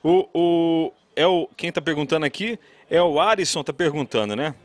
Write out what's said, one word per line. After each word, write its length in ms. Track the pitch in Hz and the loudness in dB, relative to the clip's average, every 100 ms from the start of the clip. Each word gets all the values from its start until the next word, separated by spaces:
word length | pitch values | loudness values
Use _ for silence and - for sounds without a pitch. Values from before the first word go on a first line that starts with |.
o, 260 | 156 185 - | 4 2 2
o, 600 | 165 175 170 165 165 160 _ _ - | 0 2 2 2 0 -2 _ _ 0
é 120 | 165 | 2
o, 220 | 180 - - | 2 -2 -8
quem 140 | 170 | -6
tá 100 | 170 | -4
perguntando 440 | 151 151 143 160 147 | -4 -4 -2 -2 -2
aqui 320 | - 214 226 _ _ _ | -4 -8 -8 _ _ _
é 120 | 160 | 2
o 180 | 175 147 | 2 2
Arisson 440 | 196 214 165 165 | 2 2 0 -4
tá 100 | 139 | -6
perguntando, 640 | 143 170 147 131 117 104 107 | -2 -2 0 -2 -2 -2 -4
né? 200 | 151 135 | -6 -8